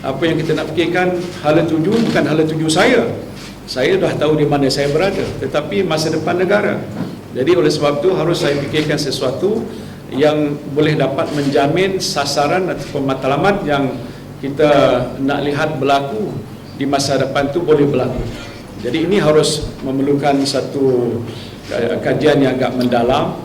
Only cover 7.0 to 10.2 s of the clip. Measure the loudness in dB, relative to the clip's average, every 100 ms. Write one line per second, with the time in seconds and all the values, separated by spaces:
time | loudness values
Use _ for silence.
7 | -8 -8 -10 -2 2 4 4 2 0 2
8 | 2 2 0 0 0 0 -2 -2 0 0
9 | -2 -2 -2 0 0 -2 -4 -10 -14 -14
10 | -8 2